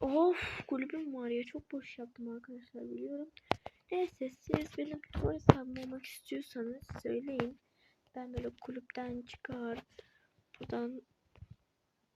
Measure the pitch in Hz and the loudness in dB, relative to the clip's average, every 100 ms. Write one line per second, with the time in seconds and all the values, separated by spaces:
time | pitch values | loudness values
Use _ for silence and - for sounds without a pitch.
0 | 269 285 359 349 - - - 262 269 320 | 4 8 8 6 2 -4 -2 -2 0 -2
1 | 311 262 240 240 247 294 - 277 254 - | -4 -4 0 0 0 -6 -6 -6 -6 -10
2 | 240 247 233 233 240 247 240 240 240 240 | -12 -10 -8 -8 -10 -14 -12 -10 -8 -6
3 | 262 285 311 - - - - - - 359 | -4 -4 -8 -6 -4 -4 -6 -18 -4 0
4 | 359 - 262 - - 311 311 - 294 302 | 0 -2 -6 -6 0 0 0 -4 -6 -6
5 | - - - 311 - 277 254 254 262 262 | -6 -2 0 8 10 10 8 -6 -6 -8
6 | - - - 277 277 247 233 262 - - | -10 -14 -6 -6 -6 -6 -4 -6 -8 -6
7 | 233 233 277 269 233 277 _ _ - _ | -2 -2 -2 -2 -2 -4 _ _ -20 _
8 | _ 254 247 247 240 240 - 254 247 - | _ -12 -8 -4 -4 -6 -8 -8 -8 -8
9 | 247 247 240 - - 254 233 233 - - | -6 -6 -8 -10 -8 -4 -4 -4 -8 -18
10 | - _ _ _ _ - - 233 240 262 | -20 _ _ _ _ -14 -6 -2 -2 -4
11 | - _ _ - - - _ _ _ _ | -12 _ _ -20 -20 -20 _ _ _ _
12 | _ | _